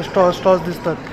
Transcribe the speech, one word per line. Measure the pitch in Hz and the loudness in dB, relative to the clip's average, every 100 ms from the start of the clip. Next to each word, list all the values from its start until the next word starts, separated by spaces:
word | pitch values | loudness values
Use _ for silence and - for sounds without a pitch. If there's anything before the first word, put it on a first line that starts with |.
स्टॉ-, | 165 202 180 | -2 2 2
स्टॉल्स | 175 190 185 | 2 2 2
दिसतात. | 170 165 175 151 - | 0 -6 -6 -6 -8